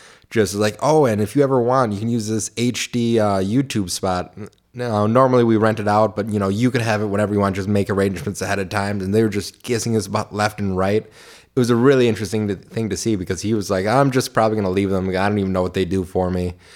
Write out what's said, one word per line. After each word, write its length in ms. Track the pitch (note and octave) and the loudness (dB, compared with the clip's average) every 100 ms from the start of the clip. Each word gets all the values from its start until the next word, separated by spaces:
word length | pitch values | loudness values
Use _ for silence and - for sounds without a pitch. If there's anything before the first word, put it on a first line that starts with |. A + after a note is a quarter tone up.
| - - _ | -20 -20 _
just, 260 | A2+ G2 G2+ | 0 0 2
like, 220 | G#2+ - | -2 0
"Oh, 240 | C3+ D#3 C3+ | 2 4 4
and 140 | G#2 | 2
if 160 | G#2+ C#3+ | 0 2
you 80 | |
ever 160 | C#3 C3 | 2 2
want, 300 | A#2 C3 A#2+ | 2 2 0
you 60 | G2+ | -2
can 100 | A2+ | -2
use 200 | A#2+ G#2+ | -2 -2
this 220 | A2 - - | -4 -4 -4
H 340 | A#2+ A2+ - | -2 -2 -4
D, 280 | A#2+ A#2 A#2 | -2 0 2
uh, 200 | G#2 G2 | 2 2
YouTube 480 | F#2+ B2 C3+ A2+ F2+ | 0 0 0 -2 -4
spot." 440 | - F#2+ F2+ F2+ - G#2 _ _ B2 | -4 -2 -2 -4 -12 -18 _ _ -10
Now, 300 | B2 G#2 G#2+ | -4 0 2
normally 380 | A#2 C3 B2+ A#2 | 4 4 4 4
we 100 | A2 | 4
rent 240 | A2 G#2+ | 2 0
it 80 | G#2 | 0
out, 300 | G#2 A2 G#2 | 2 2 0
but, 100 | G#2 | -4
you 100 | G#2+ | -2
know, 120 | G2 | 0
you 200 | G2+ B2 | 0 0
could 120 | B2 | 0
have 200 | A2+ G#2+ | -2 -2
it 40 | G#2+ | -2
whenever 280 | G2+ G#2 | 0 0
you 60 | G#2 | 2
want. 160 | G2 F#2+ | 0 0
Just 140 | F#2+ | 0
make 200 | G#2 G2 | 0 0
arrangements 520 | G2 G2 F2+ G#2 G2 | 0 0 -2 -8 -6
ahead 180 | F#2+ G2 | -4 -4
of 80 | F#2+ | -4
time. 320 | G2+ G2 G2+ | -4 -4 -4
And 140 | F#2+ G#2+ | 0 2
they 80 | |
were 60 | A2+ | 2
just 340 | G2+ F#2+ - | 0 -6 -10
kissing 300 | - A2+ A#2+ | -6 -4 -2
his 160 | A2 G2 | -2 -2
butt 260 | G#2 G#2 G#2 | -4 -4 -2
left 240 | G#2+ - | -2 -2
and 160 | G2+ F#2 | -4 0
right. 280 | F#2+ G#2+ G#2+ | 0 0 -2
It 540 | - - - _ - | -14 -20 -20 _ -2
was 100 | A#2 | 2
a 80 | A#2 | 4
really 320 | B2+ C3+ A#2+ | 4 4 4
interesting 400 | G#2 G2+ G#2+ G#2 | 0 -2 -4 -2
to, 60 | F#2+ | -4
thing 340 | - - A2+ | -8 -6 -4
to 80 | F#2 | -4
see 180 | A#2 G#2 | -2 -2
because 260 | F2+ F#2 | -2 -6
he 120 | G#2 | -2
was 160 | A2 F#2+ | -2 0
like, 160 | F#2+ G2 | -2 0
"I'm 240 | B2+ C#3 | 2 2
just 220 | B2+ A#2+ | 0 -2
probably 240 | - A2 G#2+ | 0 0 2
gonna 120 | F#2+ | 0
leave 180 | F#2+ G2 | 0 0
them. 180 | F#2+ F#2+ | 0 0
I 60 | F#2 G2+ | 0 0
don't 80 | G#2 | 0
even 140 | F#2+ | 0
know 80 | F#2 | 0
what 140 | F#2 F#2+ | -2 -2
they 100 | F2 | -2
do 180 | F#2+ | -2
for 260 | F#2 F#2+ F2+ | -2 -2 -2
me." 260 | F2+ F2+ F2 - | -2 -4 -6 -18